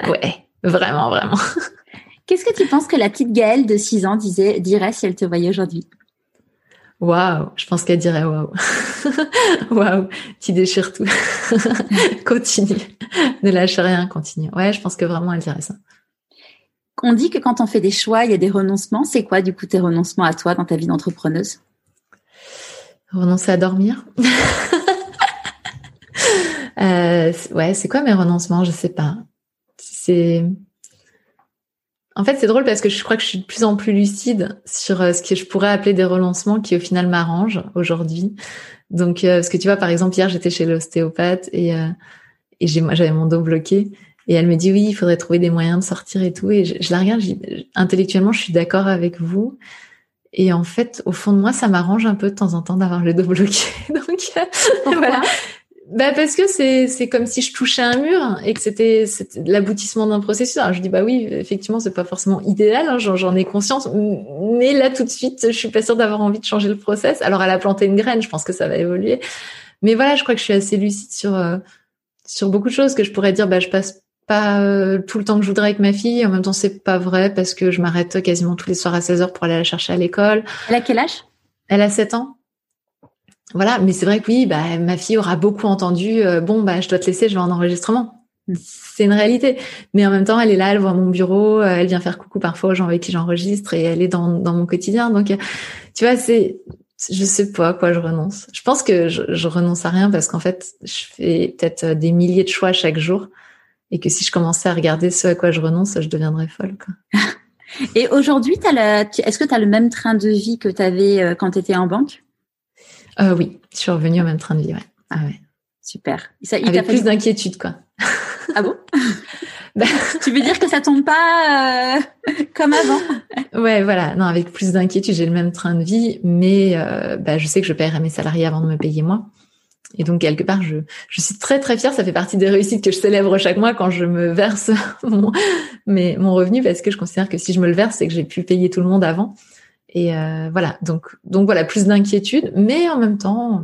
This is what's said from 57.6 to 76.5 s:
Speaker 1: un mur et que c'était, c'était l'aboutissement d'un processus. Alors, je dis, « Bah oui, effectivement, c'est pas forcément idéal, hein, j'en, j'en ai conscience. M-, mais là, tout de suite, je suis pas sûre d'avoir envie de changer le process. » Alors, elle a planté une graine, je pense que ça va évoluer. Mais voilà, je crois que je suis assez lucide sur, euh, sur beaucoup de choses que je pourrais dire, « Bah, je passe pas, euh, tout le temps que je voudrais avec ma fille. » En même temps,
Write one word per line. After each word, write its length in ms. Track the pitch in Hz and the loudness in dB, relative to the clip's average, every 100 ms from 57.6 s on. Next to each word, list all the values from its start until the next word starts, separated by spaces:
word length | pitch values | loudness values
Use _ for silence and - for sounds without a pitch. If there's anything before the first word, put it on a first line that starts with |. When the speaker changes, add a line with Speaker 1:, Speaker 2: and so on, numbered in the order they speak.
| 254 - | -2 0
Speaker 1:
un 140 | 240 247 | 0 0
mur 380 | 302 370 262 180 | 2 2 0 -2
et 100 | 208 | -4
que 60 | 220 | -2
c'était, 460 | 214 208 226 220 214 | -4 0 2 4 2
c'était 360 | - 190 - | -4 -12 -8
l'aboutissement 640 | 160 202 196 208 - 220 214 | 0 2 2 -4 -4 -2 0
d'un 140 | 208 | 0
processus. 380 | 202 214 247 311 | -2 -2 -2 0
Alors, 140 | 202 | -2
je 80 | 180 | -2
dis, « 80 | 185 | 0
Bah 120 | 185 | 0
oui, 240 | 214 254 214 | 2 0 -2
effectivement, 520 | - - 196 196 226 | -6 -6 -6 -4 -4
c'est 100 | 220 | -4
pas 120 | 185 | -6
forcément 360 | 175 180 196 190 | -6 -4 -2 0
idéal, 440 | - 190 208 240 320 | 0 2 4 4 0
hein, 100 | 247 | 0
j'en, 180 | 208 185 | 0 0
j'en 180 | 185 | 0
ai 100 | 185 | 0
conscience. 420 | 185 202 202 269 262 | 0 -2 -2 -2 -2
M-, 360 | 196 208 165 104 143 202 240 | -2 -2 -4 -8 -6 -2 2
mais 160 | 254 | 4
là, 180 | 285 262 | 4 2
tout 120 | 262 | 0
de 60 | 233 | -4
suite, 380 | - 254 254 233 | -4 -6 -2 -2
je 80 | 226 | 0
suis 140 | 214 | -2
pas 120 | 214 | -2
sûre 140 | 220 233 | 0 2
d'avoir 240 | 220 208 | 2 2
envie 180 | 208 214 | 0 -2
de 60 | |
changer 240 | - 208 202 | -2 -2 0
le 80 | 202 | -2
process. » 440 | - 208 - 311 | -2 0 0 0
Alors, 200 | - 190 | 0 0
elle 80 | 185 | 2
a 80 | 185 | 2
planté 280 | 202 196 202 | 0 2 2
une 100 | 196 | 2
graine, 260 | 226 226 | 2 -2
je 60 | - | -2
pense 160 | 156 | -6
que 80 | - | -6
ça 160 | 185 165 | -4 -2
va 80 | 151 | -2
évoluer. 420 | 175 180 214 254 - - - - - _ | -2 -2 -2 -2 -6 -14 -16 -20 -20 _
Mais 140 | 208 226 | 0 2
voilà, 180 | 277 | 2
je 80 | 285 | 2
crois 140 | 277 226 | 0 -2
que 20 | |
je 60 | |
suis 80 | - | 0
assez 220 | 196 202 208 | 0 0 0
lucide 340 | 208 202 - | 0 -4 -10
sur, 240 | - 202 | -6 -4
euh, 220 | 190 170 185 - _ _ _ _ _ | -2 -2 -4 -8 _ _ _ _ _
sur 260 | - - 196 | -16 -4 0
beaucoup 180 | 202 226 | 0 0
de 60 | |
choses 200 | 269 277 | 2 2
que 80 | 262 | 2
je 80 | 202 | -2
pourrais 220 | - 196 | 0 0
dire, « 160 | 190 202 | 2 2
Bah, 100 | 185 | 0
je 100 | 180 | 0
passe 340 | 190 190 - _ _ - | -2 -4 -12 _ _ -2
pas, 320 | 208 208 202 | 0 2 2
euh, 400 | 202 196 190 190 | 2 2 2 -2
tout 140 | 196 220 | -4 -6
le 60 | |
temps 140 | 208 208 | 0 0
que 20 | |
je 60 | 196 | 2
voudrais 160 | 202 208 | 2 0
avec 100 | 208 | 2
ma 120 | 202 | 2
fille. » 320 | 202 233 240 214 | 2 0 0 2
En 40 | |
même 120 | 190 | 0
temps, 100 | 190 | -2